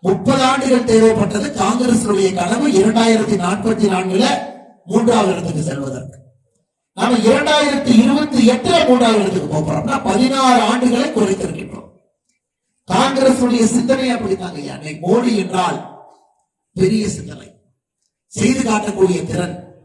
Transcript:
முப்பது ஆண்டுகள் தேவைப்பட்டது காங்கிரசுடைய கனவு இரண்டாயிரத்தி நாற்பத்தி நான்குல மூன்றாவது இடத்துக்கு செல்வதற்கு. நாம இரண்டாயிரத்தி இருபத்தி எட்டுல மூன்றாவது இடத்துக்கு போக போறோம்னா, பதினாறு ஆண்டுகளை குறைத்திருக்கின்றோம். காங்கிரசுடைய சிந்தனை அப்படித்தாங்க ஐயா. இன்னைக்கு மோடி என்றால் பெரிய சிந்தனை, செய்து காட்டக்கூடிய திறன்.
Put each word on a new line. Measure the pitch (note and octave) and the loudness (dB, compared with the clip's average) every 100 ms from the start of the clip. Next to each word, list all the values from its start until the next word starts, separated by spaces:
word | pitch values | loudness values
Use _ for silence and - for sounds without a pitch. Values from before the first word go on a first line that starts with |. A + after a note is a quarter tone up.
முப்பது | F3 G3 G3 C4+ | 0 0 0 2
ஆண்டுகள் | C4 C4+ C4 A#3+ | 2 0 2 0
தேவைப்பட்டது | A#3+ A3 A3 G3+ G3+ G#3 C#4+ - | 4 4 4 4 0 -2 -6 -4
காங்கிரசுடைய | F#4+ B3 B3 A#3 G#3 G3 F#3+ | -2 0 0 0 0 0 0
கனவு | F3+ F3 A#3 D4 | 0 -2 0 2
இரண்டாயிரத்தி | F#3+ G#3 A3 A3+ A3 - G#3 | 2 4 2 2 2 2 -2
நாற்பத்தி | F3 G3+ A3 A3 G#3 | -2 -4 -2 0 0
நான்குல | F#3 F#3 F#3 B3+ - - - - _ - | -2 -2 0 0 0 -6 -16 -20 _ -2
மூன்றாவது | A3 A#3 A#3 G3 | 0 2 2 0
இடத்துக்கு | F#3 E3 D3+ | -2 -4 -6
செல்வதற்கு. | D#3 C#3 C3+ B2+ - - - _ _ _ _ _ _ | -6 -8 -10 -12 -14 -20 -20 _ _ _ _ _ _
நாம | - A#3 A#3+ | -4 0 2
இரண்டாயிரத்தி | G#3+ C4+ D4 D4+ D4 C#4 - A3 | 4 2 2 0 2 -2 2 4
இருபத்தி | C4+ C#4+ D4+ A#3+ A3+ | 6 2 0 2 4
எட்டுல | B3 F#4+ E4+ - | 4 2 2 4
மூன்றாவது | B3 A#3 G#3+ | 4 4 2
இடத்துக்கு | F#3+ F#3 - | 0 -2 -4
போக | D#3 D#3 | -4 -2
போறோம்னா, | - - C4+ | -4 -4 -4
பதினாறு | - - C4 C4+ C4 A#3+ | -2 0 2 2 2 2
ஆண்டுகளை | G#3+ B3 B3 A#3+ D4 | 2 0 0 0 -2
குறைத்திருக்கின்றோம். | A3+ G3 F#3+ D#3 D#3 C#3 - - _ _ _ _ _ _ _ _ _ _ | 0 0 0 -4 -8 -12 -16 -20 _ _ _ _ _ _ _ _ _ _
காங்கிரசுடைய | F3+ C4+ C4+ C4 B3+ B3 A#3 | 0 0 2 2 2 0 2
சிந்தனை | A3 B3 - C4 C4 | 2 0 0 -2 -2
அப்படித்தாங்க | A#3+ G3+ F#3+ F3+ | -4 -4 -6 -6
ஐயா. | E3+ C#3+ | -12 -14
இன்னைக்கு | C3+ D3+ D#3 E3+ | -12 -14 -10 0
மோடி | A#3 A#3+ G#3+ | 0 2 -2
என்றால் | F3+ F#3 E3 - - - - _ _ _ _ _ _ | -2 -2 -4 -4 -12 -20 -20 _ _ _ _ _ _
பெரிய | - F#3 A3 G#3 | -2 0 0 -4
சிந்தனை, | - - - - _ _ _ _ _ _ _ _ | -8 -12 -16 -20 _ _ _ _ _ _ _ _
செய்து | - A3 C4 A3+ | -2 0 0 0
காட்டக்கூடிய | G#3+ G#3 F#3+ F#3 F3 - | -2 -2 0 0 0 -4
திறன். | - F3 - - - | -6 -6 -8 -16 -20